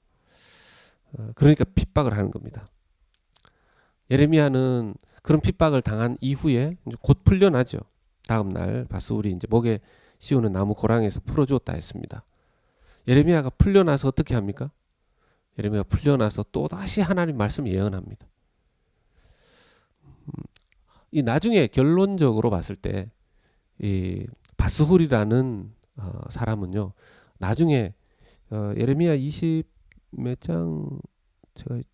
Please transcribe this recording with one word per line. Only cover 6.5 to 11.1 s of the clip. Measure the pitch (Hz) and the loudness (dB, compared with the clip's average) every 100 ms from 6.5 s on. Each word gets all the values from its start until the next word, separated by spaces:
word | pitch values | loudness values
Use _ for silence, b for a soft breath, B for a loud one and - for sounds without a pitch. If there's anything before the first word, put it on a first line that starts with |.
| 120 143 180 - | 0 0 -6 -12
이제 | 117 | -2
곧 | - - | 2 4
풀려나죠. | - 190 196 131 127 - - _ _ _ - | 4 6 6 4 0 -6 -12 _ _ _ -2
다음 | 113 98 | -2 -2
날 | 90 90 117 123 | -4 -4 -6 -6
바스훌이 | - - 110 104 | -10 -6 -4 -4
이제 | 90 104 | -6 0
목에 | 113 117 107 b b b _ | 2 2 -2 b b b _
씌우는 | - 135 113 | -2 0 2
나무 | 95 98 | 0 -2
고랑에서 | 104 110 117 107 | 0 2 2 0